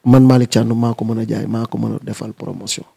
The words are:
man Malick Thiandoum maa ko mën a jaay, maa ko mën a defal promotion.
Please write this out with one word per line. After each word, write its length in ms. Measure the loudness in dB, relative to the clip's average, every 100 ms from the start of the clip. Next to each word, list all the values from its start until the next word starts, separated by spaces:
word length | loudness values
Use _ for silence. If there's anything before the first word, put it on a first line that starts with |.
man 200 | 6 6 8
Malick 240 | 6 4
Thiandoum 280 | 0 0 0
maa 160 | -2
ko 100 | -2
mën 160 | -4 -4
a 60 | -4
jaay, 200 | -6 -4
maa 200 | -6 -6
ko 120 | -6
mën 180 | -6 -6
a 20 |
defal 300 | -10 -12 -12
promotion. 520 | -12 -14 -12 -12 -12 -14